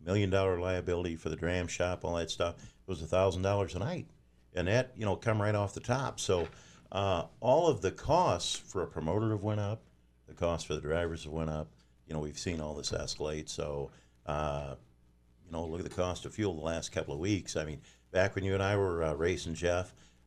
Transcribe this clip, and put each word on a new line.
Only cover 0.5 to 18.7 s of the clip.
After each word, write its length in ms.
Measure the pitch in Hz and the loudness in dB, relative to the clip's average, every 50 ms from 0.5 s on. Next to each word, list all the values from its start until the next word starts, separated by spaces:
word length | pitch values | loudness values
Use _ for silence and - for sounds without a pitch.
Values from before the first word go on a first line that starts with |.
| 90 85 | 4 2
liability 560 | 90 92 92 90 80 90 87 87 90 87 82 | 2 0 0 0 0 0 0 0 0 -2 -4
for 140 | 80 - 80 | -4 -4 -4
the 60 | 78 | -2
dram 320 | 78 82 85 90 90 85 | 0 0 0 2 2 0
shop, 360 | 80 - - 87 90 90 - - | -2 0 0 0 0 0 -2 -2
all 120 | 85 85 | -2 -2
that 160 | 85 82 - | -2 -2 -2
stuff, 240 | - - 87 85 - | -2 -2 -2 -2 -2
it 320 | - - - - - - - | -6 -14 -20 -20 -16 -8 -8
was 120 | 92 73 | -6 -6
a 60 | 80 | -2
thousand 360 | 80 92 92 95 95 85 90 92 | 2 4 6 6 4 4 2 2
dollars 320 | 98 101 101 95 - 90 | 2 2 2 0 0 -2
a 40 | 85 | -4
night. 280 | 104 156 180 - - - - - _ _ _ _ _ _ - | -2 -2 -4 -6 -8 -12 -18 -20 _ _ _ _ _ _ -4
And 140 | 90 85 | 0 2
that, 260 | 92 110 127 127 - - | 4 4 2 2 0 -4
you 80 | - 110 | -2 0
know, 100 | 98 90 | 0 0
come 260 | - - 117 107 107 | 2 0 0 2 2
right 140 | 101 107 104 | 2 2 2
off 180 | 104 101 98 - | 2 0 -2 -4
the 80 | - | -6
top. 380 | - - 123 139 131 - - - | -2 -2 -2 -2 -2 -4 -6 -4
So, 280 | - - 92 87 80 - - - - - - - - - | 0 2 2 2 2 -2 -6 -14 -20 -20 -20 -20 -16 -6
uh, 340 | - 98 101 98 92 - - - - - | -2 0 2 2 2 0 -2 -4 -8 -2
all 260 | 113 123 135 160 175 | 4 4 6 6 6
of 140 | 160 127 98 | 4 4 4
the 100 | 92 92 | 0 -2
costs 640 | - - - 123 151 180 180 135 90 85 - - - | -2 -2 2 4 4 4 6 4 2 2 0 -4 -4
for 280 | - - - - 92 80 | -6 -8 -6 -4 -4 -4
a 40 | |
promoter 440 | - - 80 78 80 95 107 113 110 | -2 -4 -4 -2 0 0 2 2 0
have 120 | 110 98 101 | 0 0 0
went 160 | 107 104 107 | 0 0 0
up. 220 | 101 101 110 - - - _ _ _ _ _ _ _ | -2 -2 -4 -6 -10 -18 _ _ _ _ _ _ _
The 60 | 78 76 | -20 -4
cost 320 | - 90 85 82 80 - | 0 0 0 0 0 -2
for 100 | - 76 | -4 -4
the 60 | 73 | -4
drivers 440 | 71 73 80 85 87 82 82 78 76 | 0 0 0 2 0 0 -2 -6 -8
have 80 | 73 76 | -6 -4
went 160 | 80 80 78 | -4 -2 -2
up. 180 | 76 78 - - - - _ _ _ _ _ | -2 -4 -4 -8 -12 -20 _ _ _ _ _
You 60 | - 78 | -8 -6
know, 60 | 76 | -4
we've 180 | 76 73 69 - | -4 -6 -6 -6
seen 220 | - 92 85 80 | -4 -4 -4 -4
all 120 | 76 76 73 | -4 -6 -6
this 180 | 73 71 - | -6 -4 -4
escalate. 580 | - 80 73 - - - 73 76 76 76 76 - | -4 -4 -4 -6 -4 -4 -4 -4 -4 -4 -6 -6
So, 420 | - 80 78 73 73 71 69 - - - - _ _ _ _ | -6 -6 -4 -4 -4 -4 -6 -8 -10 -18 -20 _ _ _ _
uh, 500 | 78 73 76 76 73 71 71 71 69 65 - - - _ _ _ _ _ _ _ _ _ _ - | -4 -2 -2 0 -2 -2 -4 -6 -8 -10 -12 -16 -20 _ _ _ _ _ _ _ _ _ _ -16
you 60 | 85 | -8
know, 140 | 82 80 85 | -6 -6 -4
look 160 | 80 80 90 | -4 -6 -6
at 60 | 80 | -6
the 60 | - - | -6 -2
cost 320 | 90 90 90 82 - - | -2 0 0 -2 -4 -8
of 80 | - - | -8 -4
fuel 220 | 107 107 95 85 | -2 0 0 0
the 60 | 76 | -2
last 300 | 78 82 82 78 - - | -2 -2 -2 -2 -4 -4
couple 220 | - 85 - 71 71 | -4 -4 -4 -4 -4
of 60 | 73 | -2
weeks. 360 | 87 104 101 87 - - - | 0 0 0 0 -2 -2 -4
I 100 | 80 78 | -2 -2
mean, 160 | 78 73 69 - - - _ _ _ | -2 -6 -10 -12 -18 -20 _ _ _
back 220 | 90 92 95 98 - | 2 4 4 4 2
when 100 | 98 92 | 0 0
you 100 | 95 95 | 0 2
and 100 | 95 98 | 2 2
I 140 | 98 | 2